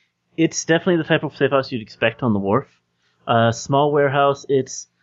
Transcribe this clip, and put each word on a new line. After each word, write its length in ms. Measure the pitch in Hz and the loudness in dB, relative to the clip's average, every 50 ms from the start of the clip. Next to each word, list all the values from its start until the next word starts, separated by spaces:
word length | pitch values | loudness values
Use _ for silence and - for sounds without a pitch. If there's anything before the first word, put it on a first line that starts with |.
| _ _ _ _ _ _ _ | _ _ _ _ _ _ _
it's 300 | - 165 - - - - | -2 -2 -2 -2 -4 -2
definitely 320 | - 160 165 - 190 175 165 | 0 0 0 2 0 0 0
the 80 | 156 | 0
type 180 | - 160 151 - | 0 -2 -2 -2
of 140 | 147 - - | -6 -4 -2
safe 140 | 143 127 | 0 0
house 200 | 135 135 131 - | 2 0 -2 -2
you'd 100 | 135 113 | -6 -10
expect 400 | 107 - - - 117 113 113 - | -10 -12 -6 -2 -2 -2 0 0
on 120 | 131 120 104 | 0 0 0
the 60 | 98 | 0
wharf. 280 | 98 98 104 131 139 - _ _ _ _ _ _ _ _ _ _ _ | 0 0 0 0 -2 -4 _ _ _ _ _ _ _ _ _ _ _
Uh, 280 | - 120 117 113 117 113 | 0 2 2 2 2 0
small 400 | - - - 139 139 147 147 147 | -2 -4 -2 0 2 2 2 2
warehouse. 520 | 147 143 139 135 143 143 139 139 139 - - | 2 2 2 2 2 2 2 0 -2 -2 -2
It's, 380 | 139 135 131 - - - - - _ _ | -2 -2 -2 -4 -8 -16 -18 -20 _ _